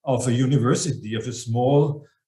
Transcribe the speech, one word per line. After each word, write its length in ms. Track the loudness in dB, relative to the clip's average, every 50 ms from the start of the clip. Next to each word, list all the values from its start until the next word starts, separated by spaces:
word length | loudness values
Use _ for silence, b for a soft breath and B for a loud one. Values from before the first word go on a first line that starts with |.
| -4
of 220 | -2 -2 0 0
a 60 | 0
university, 800 | 2 2 2 2 2 2 4 2 2 0 0 -4 -6 -6 -6 -6 -6
of 140 | -6 -6 -8
a 40 |
small, 720 | -10 -10 -6 -4 -2 0 2 4 4 4 2 2 -2 B B B B B B